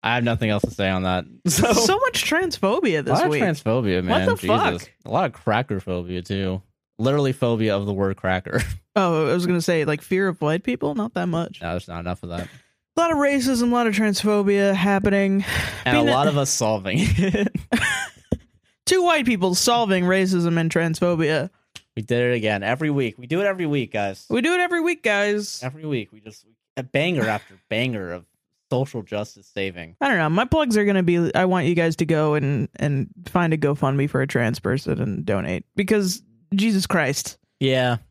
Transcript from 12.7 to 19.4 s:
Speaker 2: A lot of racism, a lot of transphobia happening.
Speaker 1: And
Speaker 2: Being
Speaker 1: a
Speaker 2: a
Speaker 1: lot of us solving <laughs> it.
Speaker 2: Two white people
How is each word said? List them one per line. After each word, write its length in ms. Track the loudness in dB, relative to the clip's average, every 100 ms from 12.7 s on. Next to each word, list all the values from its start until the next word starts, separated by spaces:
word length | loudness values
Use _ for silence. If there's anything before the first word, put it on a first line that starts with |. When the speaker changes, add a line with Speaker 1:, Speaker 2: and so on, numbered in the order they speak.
| _ _ -2
Speaker 2:
A 20 |
lot 100 | 0
of 100 | 2
racism, 520 | 2 2 2 2 2
a 20 |
lot 140 | 2 2
of 80 | 2
transphobia 760 | 0 0 2 2 2 4 4
happening. 720 | 2 2 2 2 2 2 0 0 -4 -6 -6 2
Speaker 1:
And 100 | 4
Speaker 2:
Being 140 | 4
Speaker 1:
a 20 |
Speaker 2:
a 20 |
Speaker 1:
lot 140 | 4 4
of 100 | 2
us 120 | 0
solving 480 | 0 0 0 0 0
<laughs> 0 |
it. 560 | 2 2 2 2 -2 -4 -4 -2 0 -2 -6 -14 _ -6 _ _ _ _ 0
Speaker 2:
Two 160 | 2
white 240 | 4 4 2
people 300 | 2